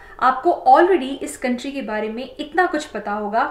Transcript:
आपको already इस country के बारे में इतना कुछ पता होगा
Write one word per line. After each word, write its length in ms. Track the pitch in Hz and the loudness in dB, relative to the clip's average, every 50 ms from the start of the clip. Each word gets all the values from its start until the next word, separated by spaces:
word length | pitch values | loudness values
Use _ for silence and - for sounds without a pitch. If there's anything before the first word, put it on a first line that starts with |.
| - - - - | -18 -18 -8 -2
आपको 300 | - 254 262 - - 349 - - - 262 | 0 0 0 2 2 0 0 2 6 6
already 420 | 262 311 349 370 381 285 262 262 277 - - | 8 8 8 6 4 2 0 -2 -8 -8 -10
इस 140 | 294 - - | -10 -10 -6
country 340 | - 247 247 240 - 277 | -4 -4 -4 -4 -6 -8
के 100 | 277 277 | -8 -8
बारे 280 | 220 214 214 214 220 214 | -8 -6 -6 -4 -4 -6
में 140 | 220 240 262 262 - - | -6 -8 -10 -12 -10 -12
इतना 260 | 294 294 - 349 359 349 | -12 -6 -2 0 0 0
कुछ 180 | 339 302 302 | 0 -4 -6
पता 260 | - - 208 202 202 | -6 -10 -10 -8 -6
होगा 320 | 202 214 214 202 202 233 269 - | -6 -6 -4 -2 -2 -2 -2 -2